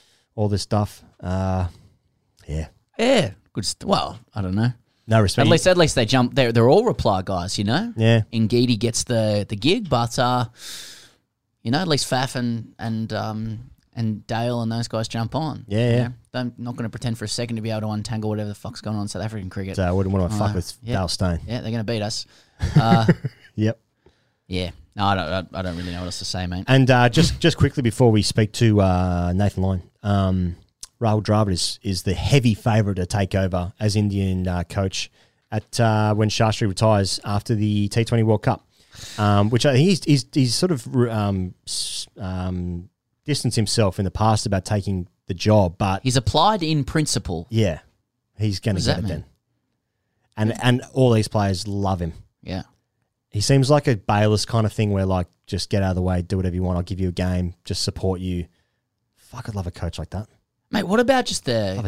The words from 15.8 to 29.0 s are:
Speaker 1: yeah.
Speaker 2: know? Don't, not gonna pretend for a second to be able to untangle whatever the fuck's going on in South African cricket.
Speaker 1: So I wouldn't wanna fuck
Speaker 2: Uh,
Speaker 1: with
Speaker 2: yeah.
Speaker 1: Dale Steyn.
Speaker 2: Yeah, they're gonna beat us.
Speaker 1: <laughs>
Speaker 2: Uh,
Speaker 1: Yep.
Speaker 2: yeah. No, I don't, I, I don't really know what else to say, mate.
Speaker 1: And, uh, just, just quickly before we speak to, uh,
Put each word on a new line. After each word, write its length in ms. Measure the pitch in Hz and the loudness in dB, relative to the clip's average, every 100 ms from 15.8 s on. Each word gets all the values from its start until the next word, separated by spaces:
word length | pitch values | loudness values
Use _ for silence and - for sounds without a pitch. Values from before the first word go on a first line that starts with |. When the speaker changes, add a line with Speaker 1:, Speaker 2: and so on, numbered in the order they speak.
| 120 120 | 2 2
Speaker 1:
yeah. 60 | 123 | 0
Speaker 2:
know? 40 | 123 _ | -6 _
Don't, 260 | 127 120 120 | -8 -6 -8
not 180 | 120 120 | -10 -8
gonna 120 | 113 | -8
pretend 300 | - 120 113 | -6 -6 -4
for 60 | |
a 40 | 107 | -6
second 280 | - 120 113 | -6 -6 -6
to 60 | |
be 80 | 110 | -4
able 120 | 110 | -4
to 60 | 107 | -4
untangle 420 | 104 101 110 107 | -4 -6 -4 -4
whatever 180 | 107 104 | -4 -6
the 60 | |
fuck's 260 | 101 107 - | -8 -12 -10
going 160 | 107 107 | -6 -4
on 60 | |
in 60 | 101 | -4
South 140 | 92 | -6
African 280 | 107 110 92 | -6 -8 -10
cricket. 260 | 101 95 92 | -8 -6 -2
Speaker 1:
So 60 | |
I 100 | 90 | 0
wouldn't 220 | 95 95 | 0 0
wanna 160 | 95 87 | 0 0
fuck 220 | 104 104 | 0 -2
Speaker 2:
Uh, 20 | |
Speaker 1:
with 180 | 95 - - | -2 -6 -10
Speaker 2:
yeah. 120 | 113 107 | -6 -4
Speaker 1:
Dale 100 | 90 | -4
Steyn. 320 | - 92 85 - | -2 -2 -2 -6
Speaker 2:
Yeah, 140 | 120 | -8
they're 100 | 113 | -6
gonna 120 | 117 | -6
beat 180 | 107 113 | -4 -4
us. 240 | 104 - - _ _ | -4 -8 -12 _ _
Speaker 1:
<laughs> 260 | - - 151 | -6 0 2
Speaker 2:
Uh, 300 | 113 113 110 - - - - - | 4 4 4 0 -2 -14 -10 -2
Speaker 1:
Yep. 220 | 107 - _ _ _ _ _ _ - | -2 -2 _ _ _ _ _ _ -8
Speaker 2:
yeah. 240 | 92 87 - - 104 | -6 -6 -10 -12 -2
No, 80 | |
I 100 | 98 | 0
don't, 140 | 95 78 92 80 | 2 0 -4 -6
I, 40 | 90 | -6
I 40 | |
don't 140 | 92 85 | -6 -6
really 140 | 90 | -8
know 60 | 87 | -8
what 80 | 90 | -8
else 140 | - | -8
to 40 | |
say, 220 | 95 92 90 | -8 -6 -6
mate. 180 | 90 95 | -4 2
Speaker 1:
And, 220 | 135 127 | 4 6
uh, 180 | 123 120 | 6 6
just, 280 | 127 170 - | 4 2 4
just 180 | 165 - | 2 4
quickly 240 | 143 - | 2 2
before 280 | 117 - 123 | 0 4 4
we 120 | 107 | 6
speak 300 | - - 107 | 2 0 0
to, 260 | - 113 104 | 2 4 6
uh, 520 | 95 90 | 4 4